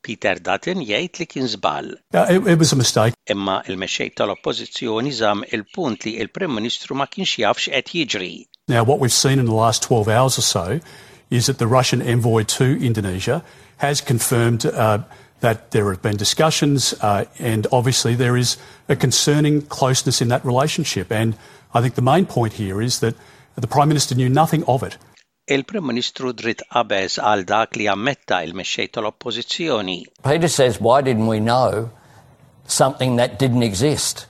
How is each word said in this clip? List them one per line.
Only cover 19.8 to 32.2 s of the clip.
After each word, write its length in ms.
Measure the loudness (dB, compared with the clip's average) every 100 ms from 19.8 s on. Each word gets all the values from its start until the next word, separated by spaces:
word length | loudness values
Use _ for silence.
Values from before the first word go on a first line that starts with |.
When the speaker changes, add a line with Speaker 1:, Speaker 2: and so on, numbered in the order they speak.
| 2 2 0 0
Speaker 2:
in 60 | 0
that 160 | 0 0
relationship. 680 | 0 0 -2 -4 -4 -2
And 240 | 0 0 -2 -12 -20 _
I 80 | 0
think 140 | 0 2
the 80 | 4
main 140 | 4 2
point 260 | 0 -2
here 260 | -2 -4 -2
is 200 | -2 0
that 160 | -2 -4 -18 -20 _ -10
the 120 | 0
Prime 200 | 2 4
Minister 260 | 2 0
knew 160 | 0 2
nothing 340 | 4 4 2 0
of 180 | -2
it. 140 | -2 -10 -20 _ _ _ -2
Speaker 1:
Il-Prim 400 | -2 -2 -6 -4
Ministru 400 | -4 -6 -6 -8
dritt 320 | -4 -6 -6 -2
qabeż 480 | -2 0 -2 -2 -2
għal 300 | 0 0 2
dak 260 | 0 0 -2
li 140 | -2
ammetta 540 | 0 -2 -4 -2 -4 -2
il-mexxej 460 | -8 -8 -6 -6
tal-oppożizzjoni. 1080 | -6 -6 _ -10 -8 -8 -6 -2 -2 -2 -8 -12 _
Speaker 3:
Peter 260 | 0 2 2
says, 320 | 4 2 4
"Why 220 | 4 4
didn't 240 | 4 0 0
we 140 | 0
know 500 | 2 2 2 0 -6 -14 _ -20